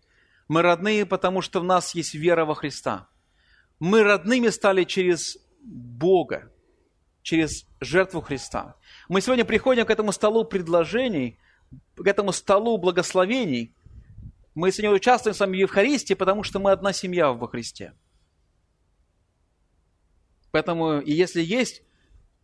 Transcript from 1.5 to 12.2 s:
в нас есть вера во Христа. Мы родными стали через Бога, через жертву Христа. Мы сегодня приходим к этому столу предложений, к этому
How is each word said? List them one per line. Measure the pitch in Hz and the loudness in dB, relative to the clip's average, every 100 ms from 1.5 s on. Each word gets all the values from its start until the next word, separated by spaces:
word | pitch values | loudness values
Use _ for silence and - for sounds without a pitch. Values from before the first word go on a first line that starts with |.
| 190 | -4
в | |
нас | 180 180 - 165 | 0 0 0 -6
есть | 151 | -8
вера | 151 170 165 156 | -2 2 2 0
во | 147 | -4
Христа. | 147 - 127 95 - _ _ _ _ _ _ _ | -8 -6 -6 -6 -10 _ _ _ _ _ _ _
Мы | 165 220 | 2 4
родными | 208 196 180 254 233 | 6 2 2 2 2
стали | - 208 190 | 2 2 2
через | 170 196 180 160 - - _ _ | 0 0 0 0 -4 -12 _ _
Бога, | 254 139 120 120 175 185 120 92 - _ _ _ _ _ _ _ | -20 -18 -16 -2 2 2 2 -8 -12 _ _ _ _ _ _ _
через | - 165 156 - - _ | -2 0 0 -4 -14 _
жертву | 123 175 185 165 | -2 0 0 -4
Христа. | - 135 - 107 - - _ - - | -8 -10 -8 -10 -10 -16 _ -20 -4
Мы | 190 | -2
сегодня | 240 254 - | 2 0 2
приходим | 226 262 247 220 | 2 2 2 2
к | |
этому | 214 214 | 0 -2
столу | - 214 226 | 0 2 2
предложений, | 226 196 165 175 151 220 247 165 120 - _ _ _ - _ - | 0 -4 0 0 2 -2 -2 -2 -4 -8 _ _ _ -20 _ -4
к | 185 | 0
этому | 202 | 0